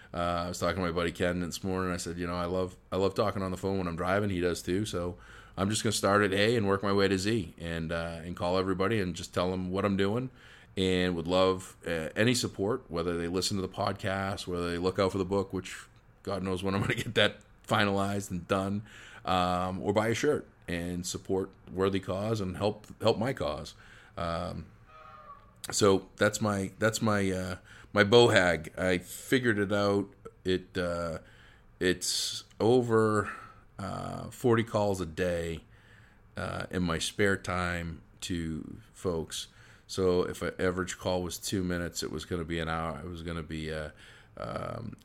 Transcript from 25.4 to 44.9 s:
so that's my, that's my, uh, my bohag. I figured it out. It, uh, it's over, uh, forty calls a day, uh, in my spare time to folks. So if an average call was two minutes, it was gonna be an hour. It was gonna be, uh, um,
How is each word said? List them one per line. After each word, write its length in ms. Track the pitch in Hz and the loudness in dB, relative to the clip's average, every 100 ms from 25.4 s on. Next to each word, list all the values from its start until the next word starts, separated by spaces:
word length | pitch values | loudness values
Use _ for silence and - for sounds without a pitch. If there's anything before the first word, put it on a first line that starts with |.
| - - - | -20 -16 -6
so 380 | - 101 95 - - | 4 6 6 2 0
that's 240 | 104 - | 0 2
my, 320 | 107 101 95 - | 0 0 -2 0
that's 220 | 110 - | 0 2
my, 300 | 110 101 95 | 2 2 2
uh, 260 | 92 92 92 - - - | 0 -4 -8 -12 -20 0
my 120 | 104 | 4
bohag. 720 | 101 120 120 107 90 82 78 - | 8 10 10 8 6 2 -2 -2
I 200 | 92 90 | 0 0
figured 600 | - - - 135 123 104 | -2 -14 0 2 2 2
it 140 | 98 | 2
out. 360 | 101 101 101 98 - - - | 2 2 2 -2 -8 -20 -8
It, 320 | 92 92 - 95 | -2 -2 -2 -6
uh, 420 | 87 85 85 80 - - - - - - | -4 -2 -4 -6 -12 -20 -20 -20 -18 -2
it's 640 | 90 87 - - - - - - | 0 0 -2 -2 -4 -6 -10 0
over, 720 | 110 127 120 110 110 107 101 - - - - - | 4 4 4 4 4 2 0 -6 -14 -20 -18 -10
uh, 500 | 95 92 90 87 85 | -8 -6 -8 -8 -10
forty 320 | - 123 113 | -2 2 2
calls 380 | 110 107 104 92 | 2 0 0 0
a 60 | 85 | -2
day, 560 | 78 90 85 85 80 - - - - - - - - | -2 -2 0 -2 -6 -10 -20 -20 -20 -20 -20 -16 -10
uh, 300 | 92 90 - | -8 -6 -6
in 120 | 90 | -2
my 160 | 87 80 | 0 0
spare 380 | - - 101 98 | -2 0 2 2
time 680 | - 90 87 87 85 - - - | -2 -2 -2 -4 -6 -10 -14 -12
to 540 | - 87 82 78 - - - | -6 -4 -4 -6 -8 -14 -18
folks. 560 | - 95 82 80 - - - - - - | -8 -4 -2 -4 -8 -12 -16 -20 -20 -10
So 360 | - 92 90 | 0 2 2
if 200 | - 90 | 0 -2
an 100 | 87 - | -6 -2
average 400 | 92 90 90 - | -2 0 -4 -4
call 240 | 92 92 | -2 -2
was 160 | 87 - | -2 -6
two 260 | - 101 | -4 -2
minutes, 380 | 90 87 85 - | 0 -2 -4 -6
it 100 | - | -6
was 140 | 80 - | -6 -6
gonna 180 | 87 | -6
be 140 | 80 82 | -4 -4
an 100 | 80 | -2
hour. 320 | 82 82 71 | -4 -4 -6
It 60 | 90 | -10
was 140 | 85 | -10
gonna 200 | 85 85 | -8 -8
be, 300 | 78 78 78 | -6 -8 -6
uh, 160 | 78 76 - - - - - | -6 -8 -12 -20 -20 -18 -12
um, 600 | - - - - - | -8 -8 -8 -8 -10